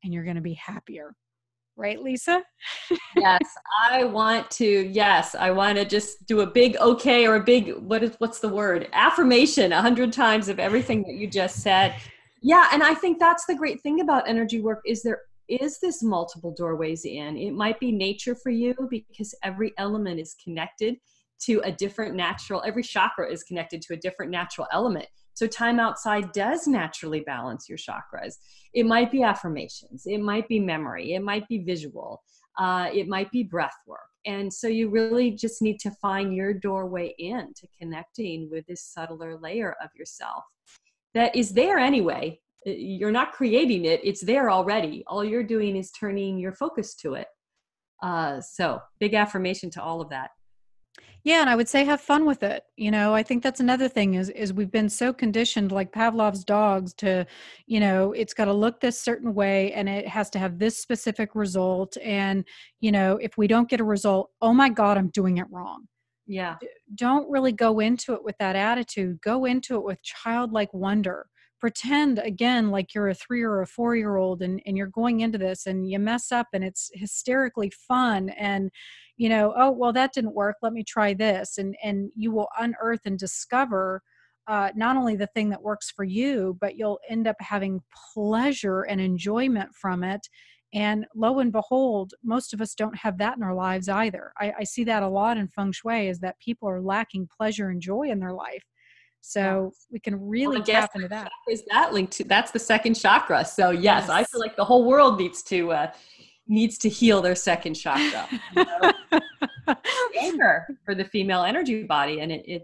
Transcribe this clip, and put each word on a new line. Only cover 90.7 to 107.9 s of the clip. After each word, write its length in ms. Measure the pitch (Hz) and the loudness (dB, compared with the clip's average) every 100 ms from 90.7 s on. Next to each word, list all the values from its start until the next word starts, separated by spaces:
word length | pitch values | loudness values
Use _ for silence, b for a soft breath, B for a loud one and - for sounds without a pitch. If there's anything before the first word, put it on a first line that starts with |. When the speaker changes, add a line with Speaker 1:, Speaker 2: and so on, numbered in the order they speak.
Speaker 1:
And 320 | 208 208 214 214 | -4 -2 -2 -4
lo 240 | 220 220 262 | -2 0 2
and 120 | 247 | 0
behold, 600 | 214 - 254 262 208 190 - | 0 0 0 2 0 -4 -8
most 300 | 233 233 - | -4 -2 -4
of 80 | 208 | -6
us 120 | 214 | -8
don't 240 | - 214 208 | -4 -6 -4
have 200 | 220 185 | -6 -2
that 160 | 208 262 | -4 -2
in 60 | |
our 100 | 202 | -4
lives 360 | 185 185 190 185 | -2 -2 -2 -2
either. 420 | 196 226 - - - | 0 0 -4 -12 -6
I, 140 | 208 - | -6 -6
I 40 | |
see 220 | 208 - 233 | -8 -4 0
that 180 | 220 | 0
a 40 | 196 | 0
lot 300 | 190 214 226 | 0 0 0
in 100 | 196 | -4
feng 240 | - 196 | -4 -4
shui, 340 | 180 226 226 196 | -4 -4 -2 -2
is 120 | 175 | -4
that 180 | 180 - | -8 -8
people 280 | - 233 208 | -8 -6 -4
are 120 | 185 | -4
lacking 460 | 185 196 226 190 180 | -2 -2 -4 -6 -10
pleasure 420 | - 214 208 202 | -4 -4 -2 -4
and 120 | 180 | -4
joy 280 | 170 202 294 | -4 -4 -2
in 100 | 214 | -4
their 140 | 185 | -4
life. 300 | 185 - - - _ b b b _ | -8 -10 -12 -16 _ b b b _
So 520 | - 208 190 190 190 | -8 -2 0 0 -2
Speaker 2:
Yes. 160 | - _ | -8 _
Speaker 1:
we 80 | 233 | -10
can 160 | - 202 | -6 -6
really 320 | 202 220 285 | -4 -2 0
Speaker 2:
Well, 140 | 262 | 0
I 40 | 214 | 2
guess 180 | 220 214 | 2 2
Speaker 1:
tap 60 | 202 | -2
into 140 | 185 | -8
that. 220 | 214 196 - - | -8 -10 -10 -6
Speaker 2:
Is 140 | 220 415 | -6 0
that 240 | 220 330 | 2 4
linked 200 | 208 185 | 2 -2
to, 100 | - | -4
that's 280 | - 196 - | 2 2 2
the 60 | 233 | -4
second 380 | - 214 226 226 | 2 2 4 2
chakra. 500 | 196 220 - 151 123 | 6 6 6 2 2
So 240 | - 180 | 2 2
yes, 400 | 175 196 175 - | 4 4 4 4
I 100 | 165 | 0
Speaker 1:
Yes. 120 | 240 | 0
Speaker 2:
feel 80 | 247 | -2
like 160 | 220 - | -4 -2
the 100 | 208 | 6
whole 200 | 247 240 | 6 8
world 320 | 269 277 202 | 8 8 6
needs 240 | 180 - | -2 -4
to, 280 | - 185 170 | -4 -2 0
uh, 180 | 160 160 B B B B B - | 0 -2 B B B B B 0
needs 300 | 214 226 - | 2 2 2
to 100 | 220 | -2
heal 320 | - 233 202 | 4 6 6
their 140 | 180 180 | 4 0
second 400 | - 170 170 156 | 0 0 -2 -6
chakra. 520 | 165 | -2